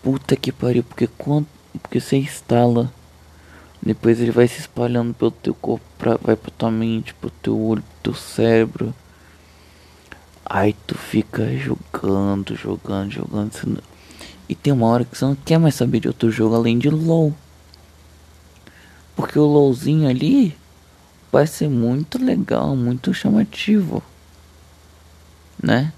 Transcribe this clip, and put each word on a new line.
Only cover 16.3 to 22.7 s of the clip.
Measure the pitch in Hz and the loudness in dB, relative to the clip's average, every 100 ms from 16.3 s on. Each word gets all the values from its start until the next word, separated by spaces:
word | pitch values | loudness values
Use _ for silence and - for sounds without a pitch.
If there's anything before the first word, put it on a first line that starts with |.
jogo | 113 110 117 | 2 2 2
além | 117 117 | 2 2
de | 139 | 2
lol. | 156 165 165 156 151 - - - - - _ - - - - - - - - - - - - | 0 2 2 2 -2 -14 -20 -20 -20 -20 _ -20 -20 -20 -20 -20 -20 -20 -20 -20 -20 -14 -8
Porque | - 147 | -2 2
o | 147 | 4
lolzinho | 147 139 127 151 156 151 | 6 4 2 0 2 2
ali | 127 143 277 208 147 - - _ _ _ _ _ | 0 2 4 2 0 -20 -20 _ _ _ _ _
vai | 131 151 | 2 2
ser | - 151 | 0 -2
muito | 127 117 131 156 247 | 0 0 0 -4 -2
legal, | 254 - - - 76 | 0 0 0 -2 0